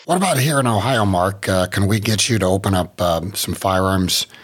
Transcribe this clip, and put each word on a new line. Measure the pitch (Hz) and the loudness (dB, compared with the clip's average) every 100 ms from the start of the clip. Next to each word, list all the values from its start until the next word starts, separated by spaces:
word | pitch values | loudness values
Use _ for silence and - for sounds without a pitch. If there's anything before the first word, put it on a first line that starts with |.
| - | -4
What | 180 | 0
about | 185 139 | 0 0
here | 143 139 | 0 2
in | 123 | 2
Ohio, | 104 113 120 101 | 2 2 2 2
Mark? | 90 95 98 - | 2 0 -2 -2
Uh, | 92 90 | 0 0
can | - 98 | 0 0
we | 107 | 0
get | 110 107 - | 0 0 0
you | 110 | 0
to | 92 | 0
open | 95 101 | 0 0
up, | 92 85 - | -2 -2 -2
um, | 87 82 90 | -2 -2 -4
some | - - | -6 -6
firearms, | 87 95 92 95 95 92 - - - | -4 0 0 2 0 0 -2 -6 -12